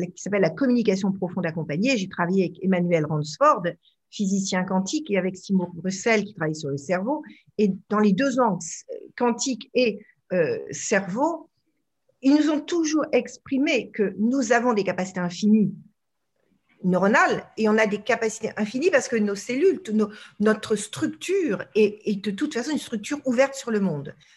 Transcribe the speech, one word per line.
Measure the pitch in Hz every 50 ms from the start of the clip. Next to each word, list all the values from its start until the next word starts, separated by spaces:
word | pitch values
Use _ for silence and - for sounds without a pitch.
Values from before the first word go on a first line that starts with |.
| 180 175 -
qui | - -
s'appelle | 190 196 202 190
la | 160
communication | 170 - 277 254 247 240 220 - 190 190 202 196 185
profonde | - 190 175 - 190 170
accompagnée. | 165 160 170 156 170 143 160 202 269 269 220
J'ai | 190 180
travaillé | - - 175 170 190 196 185
avec | 160 - - -
Emmanuel | 190 185 180 175 175 175 165 151
Ransford, | 147 160 151 151 151 - - 277 302 294 214 170 170 160 - _ _ _ _ _ _
physicien | - - 208 190 196 196 196 - 196 185 185
quantique, | 185 190 185 190 - - 302 302 -
et | 202 185
avec | 180 185 190
Seymour | 185 - - 196 185 175 175 -
Brussel | 170 160 185 190 - - 233 226 214 208
qui | 208 -
travaille | - 165 156 156
sur | 151 156 139
le | 139 143
cerveau. | - - 180 180 190 240 302 294 302 - - - _ _ _ -
Et | 214 202 190 - - _
dans | 208 208
les | 214 208 190
deux | 180 269 277 233 262
angles, | 254 220 185 170 - - - - - - - - - - -
quantique | - 240 240 233 233 - 277 254 214 - - -
et, | 254 254 226 196 202 - - _ _ _ _ 180
euh, | 180 160 139 117 80 67 - -
cerveau, | - - - 220 190 190 180 180 233 285 330 339 320 - - _ _ _ _ _ _ _ _ _ _ _ _ _ _ -
ils | 269 285
nous | 302 302 302
ont | 311 285
toujours | 302 - 349 339 320 302 311 302 - - -
exprimé | 247 240 - - - _ - 277 254 277 330 320 226 - -
que | - - 208 190 190 190
nous | 208 233 254 277 254 208 240
avons | 240 233 247 233
des | 208 185
capacités | 180 180 185 185 185 - 185
infinies | 180 175 175 - - 208 214 220 202 165 - - - - _ _ _ _ _ _ _ _ _ _ _ _ _ _ _ _ _ _ -
neuronales | 180 180 180 185 196 233 302 370 339 220 - - - _
et | - 220 214
on | 214 220
a | 220
des | 208 202 202
capacités | 208 - 233 220 233 220 - - - - -
infinies | - 214 208 - 254 302 381
parce | - 269 - -
que | -
nos | 226 208 202 202
cellules, | 196 - - 247 262 330 381 311 - -
tout | 226 214
nos, | 214 214 208 - - - - - -
notre | 208 220 214 214 - - 220
structure | 208 208 - - - 320 311 311 - - - 370 403 349 277 190 - - - -
est, | 208 214 202 208 - - -
est | 208 196 -
de | 214 196
toute | 196 302 302 -
façon | 226 247 294 302
une | 240
structure | - - - 208 208 - 294 294 -
ouverte | 262 240 233 269 269 269
sur | - - 240
le | 220 208
monde. | 196 185 156 143 139 147 - - _ _ _